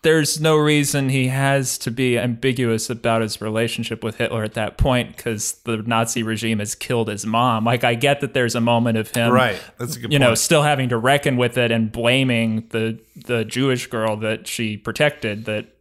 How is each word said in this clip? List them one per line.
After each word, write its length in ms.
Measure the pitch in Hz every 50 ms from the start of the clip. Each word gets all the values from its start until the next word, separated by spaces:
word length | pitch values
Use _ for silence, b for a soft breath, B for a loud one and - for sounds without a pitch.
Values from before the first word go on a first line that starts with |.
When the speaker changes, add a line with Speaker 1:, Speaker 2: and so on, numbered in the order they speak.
Speaker 1:
there's 380 | - 160 160 160 151 143 - 156
no 160 | 151 160 156
reason 540 | 151 151 151 151 147 143 135 - 139 135 131
he 180 | 131 135 127 127
has 500 | 127 135 139 139 139 139 131 131 - -
to 140 | - 131
be 260 | 117 127 131 127 120 117
ambiguous 720 | - 123 117 113 - 135 123 117 127 117 113 110 - -
about 320 | 120 117 - 117 113 113
his 180 | 113 107 - -
relationship 600 | 104 110 107 110 117 113 - - 117 - 113 110
with 140 | - 113 104
Hitler 260 | - 117 - - 113
at 120 | 107 107 -
that 220 | 117 107 - -
point, 400 | - - 143 127 123 113 - -
'cause 360 | - - 120 113 104 - - - _
the 140 | _ - 113
Nazi 480 | 107 107 120 117 113 117 113 - 117 113
regime 340 | 110 113 107 113 113 113 104
has 160 | 104 104 -
killed 320 | _ - - 131 117 110
his 180 | 104 104 104 107
mom. 400 | 113 110 117 123 127 117 110 110
Like, 180 | 117 123 120 131
I 100 | 120 120
get 260 | 113 127 143 143 143
that 140 | - 127 -
there's 220 | 135 123 117 117
a 40 | 120
moment 380 | 117 117 117 117 120 120 113 113
of 100 | 110 -
him, 180 | - 120 117 117
Speaker 2:
Right. 280 | 123 127 127 117 98 85 - - _ _
That's 160 | 120 123 156
a 60 | 120
good 120 | 120 113
Speaker 1:
you 60 | 151 139
know, 120 | 135 120
Speaker 2:
point. 80 | 113 -
Speaker 1:
still 240 | - - 170 151
having 260 | 147 151 147 135 131 123
to 80 | 123 117
reckon 380 | 113 127 143 143 - 147 131
with 200 | 123 123 120 -
it 140 | 131 120 113
and 220 | 117 113 113 107
blaming 760 | 107 117 117 117 123 135 135 131 120 113 113 113 110 113 110 -
the, 280 | - 113 110 113 110 - _ _ _
the 300 | 151 - - 123 117 110
Jewish 420 | 107 - 120 135 135 127 123 -
girl 300 | - - 113 110 113 107
that 320 | 107 113 110 113 - - -
she 280 | - - 117 110 107
protected 680 | 107 _ 117 107 - 147 147 143 - - 110 104 107 113
that 220 | - 107 107 107 _ _ _